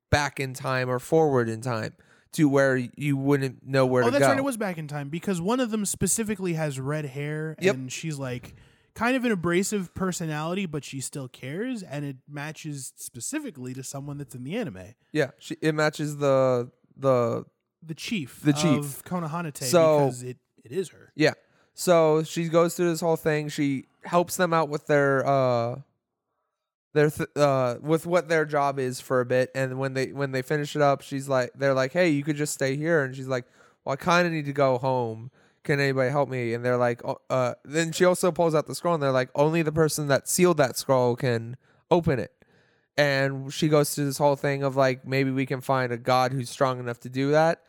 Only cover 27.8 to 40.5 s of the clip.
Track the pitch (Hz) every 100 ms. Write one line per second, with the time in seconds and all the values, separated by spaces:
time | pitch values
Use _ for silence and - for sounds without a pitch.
27.8 | 147 160 170 175 156 160 151 147 143 139
28.8 | 127 127 - 131 123 127 127 135 131 131
29.8 | 135 131 123 123 139 131 127 151 147 151
30.8 | 143 135 - 139 139 135 123 127 139 131
31.8 | 131 175 180 143 143 147 147 - 135 139
32.8 | 156 165 131 135 131 127 123 _ _ _
33.8 | - 135 185 175 175 160 143 139 135 127
34.8 | 135 127 120 110 120 _ _ _ - 143
35.8 | 139 135 127 147 135 131 117 117 123 123
36.8 | 123 120 - - - 131 123 - - 151
37.8 | 165 160 180 180 185 160 170 156 - 139
38.8 | 175 165 139 131 127 - 151 170 156 151
39.8 | 156 - 147 131 - - 175